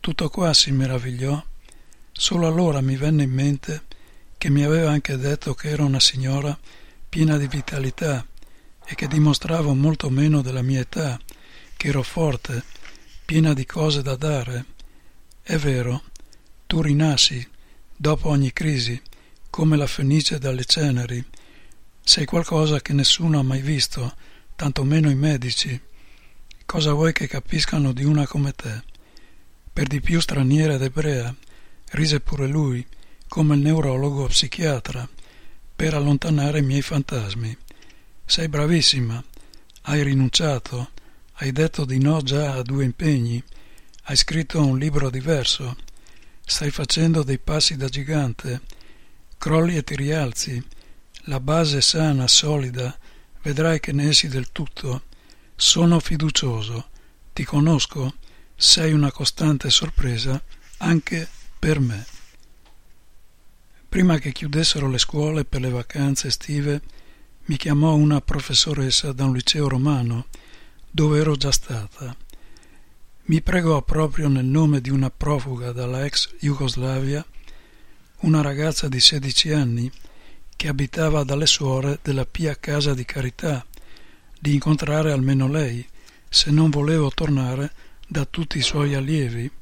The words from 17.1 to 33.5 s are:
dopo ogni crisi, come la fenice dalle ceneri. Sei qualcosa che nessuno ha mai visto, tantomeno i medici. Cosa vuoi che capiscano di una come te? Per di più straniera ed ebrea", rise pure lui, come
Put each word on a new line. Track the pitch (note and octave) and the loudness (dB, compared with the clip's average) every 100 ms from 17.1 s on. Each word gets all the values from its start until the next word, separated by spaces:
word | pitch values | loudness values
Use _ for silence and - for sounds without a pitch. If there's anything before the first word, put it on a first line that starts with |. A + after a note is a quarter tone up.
| C3+ - C3 A#2+ - - - - - | 4 2 0 -10 -18 -20 -20 -20 -4
dopo | D3+ D3+ - | -2 0 2
ogni | C#3+ C3+ | 2 2
crisi, | - D#3 C#3+ A#2 A#2+ - - - - - | 0 -2 -2 -4 -6 -10 -20 -20 -20 -12
come | - D#3+ D3+ | 0 2 2
la | C#3+ | 2
fenice | - C#3 D3+ - D#3 | -2 2 2 2 -2
dalle | C3+ B2+ | -2 -4
ceneri. | B2+ - D3 B2 A#2+ A#2+ - - - - - - - - | -2 0 2 0 -2 -6 -8 -14 -20 -20 -20 -20 -20 -10
Sei | - - | 2 2
qualcosa | D3+ F3 E3 D#3+ D#3 D3 | 4 -2 0 2 2 0
che | - | 0
nessuno | C#3+ C3+ - E3+ D3+ | 2 2 2 2 2
ha | |
mai | C3 C3+ | 2 -2
visto, | C3+ D3 B2 - B2 - - - - | -2 -2 -2 -4 -6 -8 -18 -20 -18
tantomeno | - D3 C3 C3+ D#3 D3+ | -6 -4 0 2 4 4
i | |
medici. | C3+ D3+ C#3+ B2 - - B2 - - - - - - - - | 4 2 0 -2 -4 -4 -4 -10 -20 -20 -20 -20 -20 -20 -20
Cosa | - E3+ D3+ | -6 0 2
vuoi | D3 D#3+ | 4 2
che | D#3 D3 | 2 -4
capiscano | - - D#3 - D#3+ C#3+ | -6 -2 0 0 2 0
di | B2+ | 2
una | C#3+ D3+ C#3+ | 2 2 2
come | D3+ C#3+ | 0 -2
te? | - A2+ A2 - - - - - - - - - | -4 -8 -10 -10 -18 -20 -20 -20 -20 -20 -20 -8
Per | - C#3+ | -2 0
di | C#3+ | 0
più | - E3+ | 2 2
straniera | - C#3+ C3 D3 D#3 | 2 0 4 4 4
ed | C#3 | 2
ebrea", | C3 B2 D3+ C3+ A#2 B2+ - - - - - | -2 -2 -2 -2 -4 -8 -16 -20 -20 -18 -10
rise | - D#3 D3 | -2 0 2
pure | - C#3 C3+ | 0 0 0
lui, | D3+ C#3+ B2 B2+ - - - - | 0 0 -2 -6 -14 -18 -18 -10
come | - D#3 | 2 4